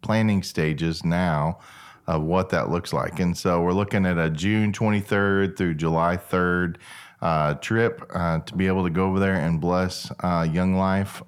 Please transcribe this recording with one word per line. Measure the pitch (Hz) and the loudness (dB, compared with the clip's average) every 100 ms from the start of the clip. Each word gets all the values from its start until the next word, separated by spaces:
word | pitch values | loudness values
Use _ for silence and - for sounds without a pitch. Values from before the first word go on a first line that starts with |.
planning | - 110 110 101 | -2 2 2 0
stages | 90 - 78 73 82 80 82 | -2 -2 -2 0 -2 -2 0
now | 85 90 76 76 - - - - - - | 0 0 0 -2 -4 -12 -20 -20 -14 -4
of | 80 | -2
what | 78 92 92 | 0 0 2
that | 82 52 | 0 0
looks | 85 - | -2 -2
like. | 73 - - | -4 -4 -2
And | 90 85 | -2 0
so | 95 87 | 0 2
we're | 85 | 2
looking | 92 101 104 92 | 0 0 0 2
at | 85 | 2
a | 82 | 0
June | 78 98 107 107 | 0 0 2 0
twenty-third | 98 110 104 98 101 101 98 98 98 | 0 0 0 0 0 2 2 0 0
through | 90 78 | -2 0
July | 80 82 85 90 | 0 2 2 0
third, | - 92 90 90 90 85 - - - - | -2 0 2 2 0 -4 -14 -20 -20 -4
uh, | 82 80 76 73 | 0 2 2 0
trip, | - 113 113 - - 90 | -2 2 2 0 -8 -2
uh, | 85 80 | 0 -2
to | 78 90 | -4 -2
be | 95 | 0
able | 95 90 | 2 0
to | |
go | 82 95 | 2 2
over | 95 | 2
there | 98 95 | 2 2
and | 80 82 | 0 0
bless, | 85 90 92 - - - | 0 0 0 -4 -12 -6
uh, | 90 85 82 | -2 0 0
Young | 82 92 | 0 2
Life, | 92 95 95 95 - | 2 2 0 -2 -8